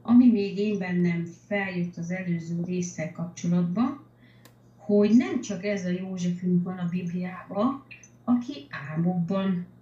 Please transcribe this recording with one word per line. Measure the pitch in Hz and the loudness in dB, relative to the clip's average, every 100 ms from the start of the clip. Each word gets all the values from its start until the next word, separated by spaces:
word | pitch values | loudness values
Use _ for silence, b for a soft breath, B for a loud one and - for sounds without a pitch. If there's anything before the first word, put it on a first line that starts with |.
Ami | - 247 247 | 8 8 8
még | 208 196 180 | 6 0 0
én | 214 196 | -2 0
bennem | 180 175 175 170 170 - - | 0 2 2 0 -4 -12 -6
feljött | 202 196 180 175 - | -4 -2 -4 -4 -6
az | 170 | -6
előző | 185 175 170 165 170 | -6 -4 -4 -4 -6
résszel | 180 180 175 - 156 | -4 -4 -6 -6 -8
kapcsolatban, | - 170 - 175 175 175 185 269 294 - b b b b _ - - | -8 -10 -6 0 0 0 0 -2 -2 -16 b b b b _ -20 -18
hogy | - 208 208 233 | 2 4 6 6
nem | 359 311 | 4 -4
csak | - 190 202 | -4 -6 -4
ez | 202 180 | -4 -2
a | |
Józsefünk | 180 190 185 175 175 180 180 | -4 -4 -4 -4 -2 0 0
van | 180 185 | 0 -4
a | 170 | -4
Bibliában, | 180 175 180 180 180 - 196 240 285 - - - - | -4 -4 -6 -6 -10 -8 -2 0 -2 -12 -20 -20 -12
aki | - - - 277 - - 143 | 0 0 0 -12 -12 -12 -8
álmokban | 156 170 180 165 196 196 175 175 - | -2 0 0 0 0 0 -2 -6 -16